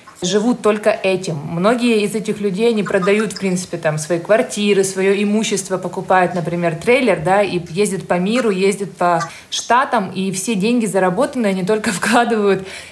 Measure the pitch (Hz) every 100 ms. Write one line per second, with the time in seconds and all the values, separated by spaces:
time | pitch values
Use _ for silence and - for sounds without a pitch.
0 | - - 175 208 233 - 214 208 214 -
1 | 190 185 185 147 156 170 202 247 240 220
2 | 202 220 214 208 202 180 233 214 180 202
3 | 180 208 220 - 196 180 - 165 160 151
4 | - 170 170 220 220 208 208 196 190 190
5 | 190 202 208 214 208 196 - 185 180 185
6 | 170 185 175 180 160 175 170 160 226 254
7 | 254 170 160 196 196 175 170 165 208 180
8 | 156 180 190 240 233 185 196 202 196 -
9 | 175 170 160 - - - - 240 285 240
10 | 190 - 190 180 - 202 214 247 214 185
11 | 185 180 277 262 208 190 180 214 220 175
12 | 214 240 226 214 202 185 - - -